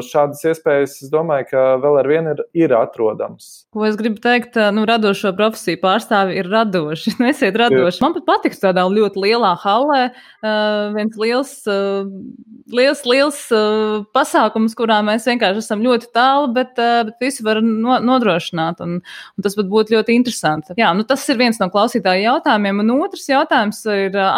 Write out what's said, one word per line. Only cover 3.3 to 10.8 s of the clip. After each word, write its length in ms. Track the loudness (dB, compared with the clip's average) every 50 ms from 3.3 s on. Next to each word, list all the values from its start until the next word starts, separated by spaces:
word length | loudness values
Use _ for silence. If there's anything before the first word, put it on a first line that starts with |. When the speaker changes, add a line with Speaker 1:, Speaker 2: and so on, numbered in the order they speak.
| -10 -14 -20 -20 -20 -20 _ _ -6
Speaker 2:
Ko 100 | -4 -2
es 120 | -2 -2
gribu 240 | -2 -2 -4 -4 -2 0
teikt, 320 | 0 0 0 -2 -2 -2
ā, 120 | 0 0 2
nu, 140 | 2 2 2
radošo 460 | 2 2 2 2 0 0 0 -2 -2 0
profesiju 460 | 0 0 0 -2 -2 -4 -4 -4 0 0
pārstāvi 540 | 0 0 0 0 0 0 2 2 0 0 -4
ir 140 | -4 -2 0
radoši. 640 | 0 0 0 0 -2 -2 -4 -6 -6 -4 -4 -2
<laughs> 40 | 0
Nu, 80 | 0 0 0
esiet 240 | 0 0 0 2
radoši. 420 | 2 2 2 4 4 2 2 0 0
Speaker 1:
Jā. 60 | 0
Speaker 2:
Man 100 | 0 0
pat 140 | -2 0 0
patiks 320 | 0 0 0 -2 -4 0
tādā 240 | 0 0 2 2 2
ļoti 400 | 2 2 2 0 0 0 -2 0
lielā 320 | 0 2 2 2 2 0 0
hallē, 440 | 0 0 2 2 2 2 2 2 0 -2 -4 -10 -20 -20 -16 _ -6
ā, 100 | -4 -2 0 0 0 -2 -2